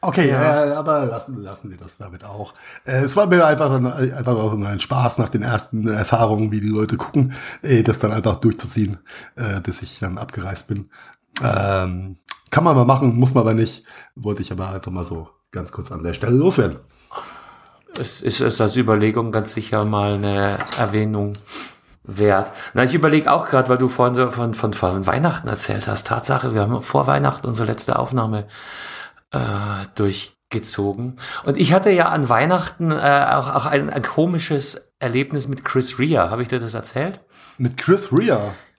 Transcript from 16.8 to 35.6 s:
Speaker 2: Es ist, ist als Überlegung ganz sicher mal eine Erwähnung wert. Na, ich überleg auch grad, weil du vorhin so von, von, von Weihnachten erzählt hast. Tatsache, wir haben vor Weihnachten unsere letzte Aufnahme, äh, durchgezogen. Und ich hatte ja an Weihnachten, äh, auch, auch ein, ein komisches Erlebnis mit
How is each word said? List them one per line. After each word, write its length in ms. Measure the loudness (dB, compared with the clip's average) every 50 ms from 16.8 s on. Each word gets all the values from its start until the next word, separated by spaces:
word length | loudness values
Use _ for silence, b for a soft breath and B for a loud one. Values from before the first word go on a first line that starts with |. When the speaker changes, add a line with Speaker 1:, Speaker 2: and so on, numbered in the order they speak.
| -14 B B B B B B B B B B B B B B B B B B B B _ -8 -6
Speaker 2:
Es 220 | -6 -6 -8 -6
ist, 200 | -4 -2 0 0
ist 200 | 0 0 2 2
als 160 | 2 2 2
Überlegung 560 | 2 2 2 2 2 2 2 0 0 -2 -2 -2
ganz 220 | -4 -4 -4 -6
sicher 320 | -8 -6 -2 -2 0 0
mal 280 | 0 0 0 0 0 0
eine 440 | 0 0 0 0 0 0 0 0 -2 -6 -6 -4
Erwähnung 580 | -2 -2 0 0 0 0 0 0 -2 -2 -4 -4 -8 B B B B B B B B B B B B _
wert. 480 | -14 -2 2 4 4 4 4 2 -2 B B B B B
Na, 80 | 0 2
ich 120 | 2 2
überleg 340 | 2 4 4 4 4 4 4
auch 180 | 2 2 2
grad, 220 | 2 2 2 4 4
weil 100 | 2 2
du 100 | 2 0
vorhin 280 | 2 2 2 2 4
so 140 | 2 0 0
von, 240 | 0 -2 -4 -4 -4
von, 200 | -2 -4 -4 -2
von 320 | 0 -2 0 0 0 0
Weihnachten 400 | 0 0 2 2 0 0 -2 -4
erzählt 400 | -6 -2 -2 -2 -2 -2 -4 -2
hast. 220 | -4 -4 -4 -2 -2
Tatsache, 460 | -4 -4 -2 -2 -2 0 0 -2 0
wir 80 | 0 0
haben 200 | 0 0 -2 -4
vor 240 | 0 0 2 2
Weihnachten 400 | 4 2 2 2 0 -2 -2 -6
unsere 240 | -6 -4 -2 -2 -2
letzte 300 | -2 -4 -2 -2 0 0
Aufnahme, 480 | 0 -2 -2 -2 -2 0 -2 -4 -6 -8 B B B B B B B B B B B B B B B _
äh, 80 | -6 -4 -4 -2 -4 -6 -6 -6 -8 -8 -10 -12 _
durchgezogen. 1300 | -2 0 0 0 -2 -8 -12 _ _ _ _ -8 -6 -4 -4 -4 -2 -2 -2 -2 -4 -6 -8 -8 B B B B B B
Und 120 | -2 0
ich 160 | 2 2 4 4
hatte 180 | 4 4 4
ja 180 | 4 4 4 2
an 200 | 2 0 2 2
Weihnachten, 600 | 4 4 4 4 2 0 0 -4 -6 _ 0 0
äh, 360 | 0 2 4 4 4 4 4 4
auch, 240 | 2 0 0 0 -2
auch 120 | -2 0
ein, 240 | 2 0 0 0 0
ein 120 | -4 -4 -6
komisches 880 | -4 0 0 2 2 2 -2 -2 -2 -2 -2 -2 -4 -6 -8 -12 _ _ _
Erlebnis 480 | -6 -2 0 0 -2 0 -4 -6 -4
mit 180 | -4 -8 -6